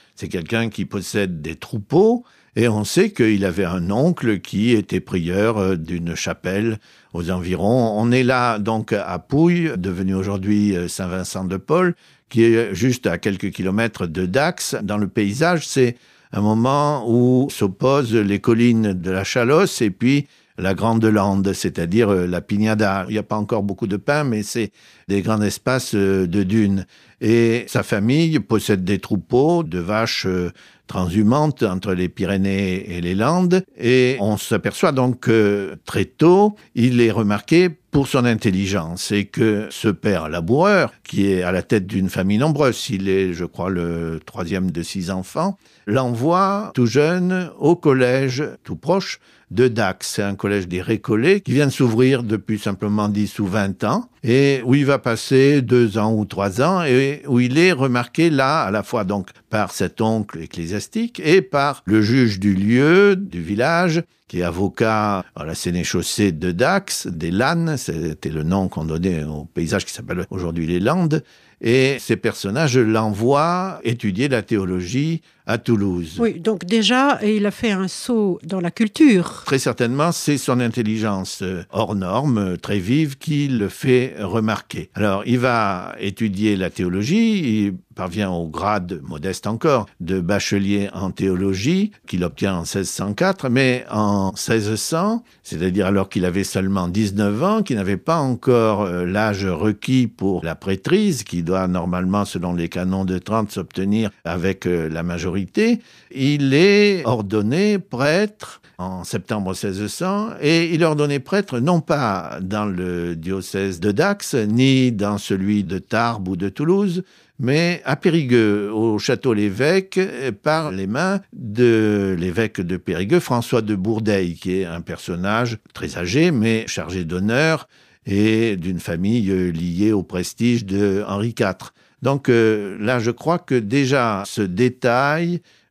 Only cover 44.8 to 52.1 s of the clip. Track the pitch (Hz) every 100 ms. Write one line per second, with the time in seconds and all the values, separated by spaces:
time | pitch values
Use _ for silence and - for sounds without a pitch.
44.8 | 82 95 87 92 90 - 190 190 _ _
45.8 | - 110 127 117 147 180 196 202 214 -
46.8 | 117 127 151 180 180 185 175 - 143 170
47.8 | 156 131 123 131 135 123 131 - - 80
48.8 | 147 190 - - _ _ - 95 127 110
49.8 | 98 - - - 101 95 104 101 87 90
50.8 | 92 113 - 107 147 196 - 127 143 -
51.8 | 127 110 131